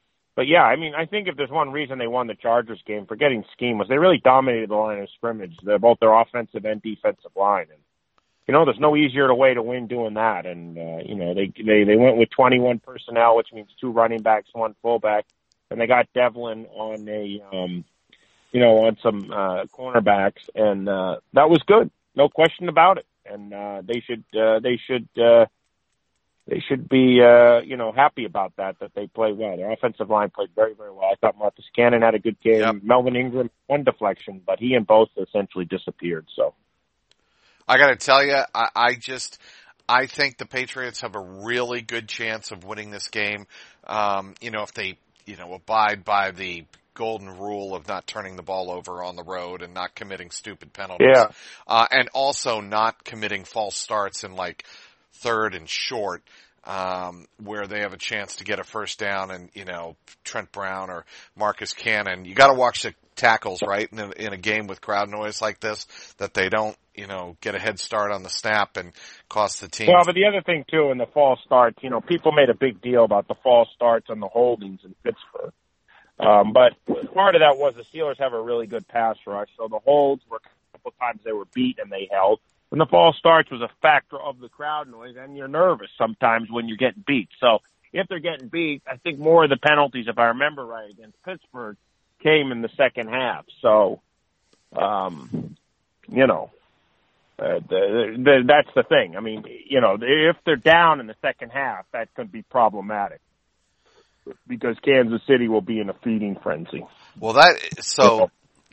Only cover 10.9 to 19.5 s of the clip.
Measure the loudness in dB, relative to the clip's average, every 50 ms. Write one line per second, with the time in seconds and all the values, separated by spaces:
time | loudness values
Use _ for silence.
10.9 | -10 -12 -12 -10 -10 -6 -6 -4 -4 -4 -4 -6 -6 -4 0 2 4 4 6 6
11.9 | 6 6 6 6 6 4 2 2 4 4 4 4 4 4 2 0 -2 -4 -6 -14
12.9 | -20 -20 -12 -4 2 4 6 6 6 4 2 -2 -8 -20 -20 _ _ _ -8 -2
13.9 | 0 2 2 2 0 -2 0 0 0 0 -2 _ -8 -6 -6 -6 -6 _ -4 -2
14.9 | -2 0 0 -2 -2 -2 -4 _ _ _ _ _ _ _ _ -10 -6 -2 0 2
15.9 | 2 2 2 0 0 0 0 0 -2 -4 -10 -10 -10 -10 -14 -14 -12 -10 -10 -10
16.9 | -10 -12 -10 -10 -8 -8 -8 -8 -10 -12 -12 -10 -8 -6 -6 -6 -6 -8 -12 _
17.9 | _ _ _ _ _ _ _ _ _ _ _ _ 0 4 6 6 6 6 4 2
18.9 | 0 0 -2 -2 -2 -2 -6 -8 -6 -4 -4 -2